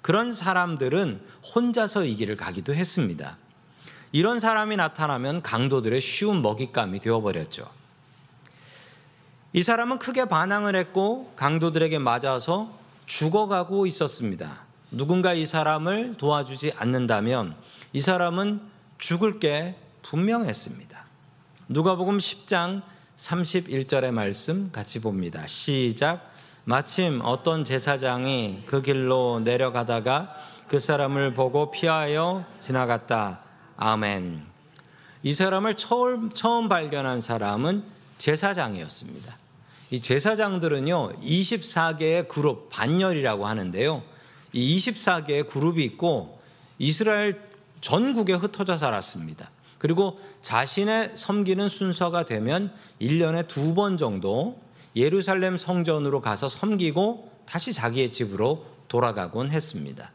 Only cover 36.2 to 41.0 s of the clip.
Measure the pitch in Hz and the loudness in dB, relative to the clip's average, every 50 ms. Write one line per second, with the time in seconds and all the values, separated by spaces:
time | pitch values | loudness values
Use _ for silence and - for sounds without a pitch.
36.2 | 226 220 - - - 226 233 233 233 214 190 175 160 147 143 143 135 131 127 123 | -4 -4 -6 0 2 2 2 2 2 2 2 0 0 0 -2 -2 0 0 0 -2
37.2 | 113 - 117 113 107 101 104 107 127 160 185 208 202 - - - - - - - | -2 -2 -2 -2 0 0 0 0 2 0 0 0 -2 -6 -16 -20 -20 -20 -12 -4
38.2 | - - 151 156 196 196 196 180 147 113 104 92 82 78 - - - - - 76 | 0 0 2 2 2 0 0 0 -2 -4 -4 -8 -8 -10 -12 -12 -12 -14 -14 -14
39.2 | - 110 - - _ _ _ - - - - - - - - 127 117 - 127 139 | -16 -16 -18 -20 _ _ _ -20 -20 -20 -20 -20 -12 -6 -6 -4 0 2 2 2
40.2 | 147 208 220 208 214 202 190 180 165 165 147 139 135 151 175 170 | 4 2 2 2 0 0 0 0 0 0 0 0 0 0 0 0